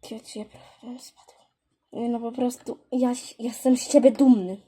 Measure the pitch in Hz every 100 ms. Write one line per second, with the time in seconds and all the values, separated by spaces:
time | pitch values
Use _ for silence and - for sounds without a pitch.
0 | - 226 - 214 214 - _ _ 233 247
1 | - _ _ _ _ _ _ _ _ -
2 | 240 233 233 247 247 240 - - _ 254
3 | 247 247 - - 233 226 262 247 - 285
4 | 254 220 269 233 185 190